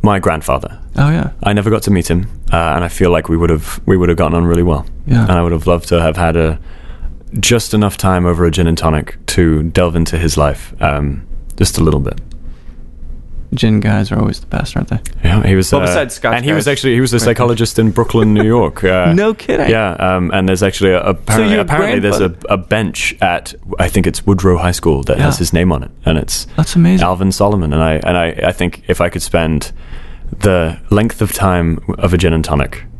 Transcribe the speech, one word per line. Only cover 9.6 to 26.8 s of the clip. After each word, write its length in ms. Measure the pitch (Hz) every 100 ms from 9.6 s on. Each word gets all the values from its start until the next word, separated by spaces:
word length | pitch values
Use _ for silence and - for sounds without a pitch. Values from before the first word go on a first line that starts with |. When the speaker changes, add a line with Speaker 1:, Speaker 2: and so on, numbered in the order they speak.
Speaker 1:
delve 320 | 80 85 87 82
into 220 | 80 80
his 180 | 82 78
life, 380 | 73 69 - -
um, 440 | 80 71 71 69 - - - -
just 220 | 95 -
a 40 |
little 180 | 80 73
bit. 200 | 65 - - - - - - - - - - - - - -
Speaker 2:
Gin 260 | 127 113 107
guys 300 | 107 104 107
are 60 | 107
always 220 | 107 -
the 60 | -
best, 300 | - - -
aren't 120 | -
they? 100 | - - -
Speaker 1:
Yeah, 200 | - 87 95
he 80 |
was, 160 | 95 92
Speaker 2:
Well, 100 | 92
Speaker 1:
uh, 40 | 90
Speaker 2:
besides 280 | 90 131
Scotch 200 | - 120 117
Speaker 1:
and 80 |
he 80 | 131
was 120 | 156 123
Speaker 2:
guys. 60 |
Speaker 1:
actually, 220 | 139 131
he 60 | 120
was 120 | 127
a 40 | 120
Speaker 2:
Right. 60 |
Speaker 1:
psychologist 540 | 113 113 123 117 117 -
in 120 | 110
Brooklyn, 440 | 110 117 117 110
New 100 | 107
York. 380 | 107 117 82 -
Uh, 280 | 92 92 87
Speaker 2:
<laughs> 20 |
No 180 | 175 214
kidding. 360 | 208 - - -
Speaker 1:
yeah, 220 | 113 101
um, 380 | 85 92 92 87
and 140 | 95 95
there's 140 | 92
actually 280 | 98 - 98
a, 80 | 90
apparently, 480 | 98 90 - 110 110
Speaker 2:
So 40 |
your 80 | 107
Speaker 1:
apparently 380 | 98 151 - -
there's 160 | 101 101
a, 80 | 95
Speaker 2:
grandfather 240 | 87 -
Speaker 1:
a 20 | 98
bench 560 | 85 107 98 - - -
at, 340 | 95 85 - - - -
I 100 | 87
think 180 | 98 90
it's 200 | - -
Woodrow 320 | 95 95 90
High 140 | 87
School 300 | 87 85 69
that 140 | 67 73
has 180 | - -
Speaker 2:
Yeah. 20 |
Speaker 1:
his 140 | 87
name 200 | 85 90
on 100 | 71
it, 60 | 60 -
and 140 | - 80
it's 280 | 71 - - -
Speaker 2:
That's 180 | 160
amazing. 280 | 175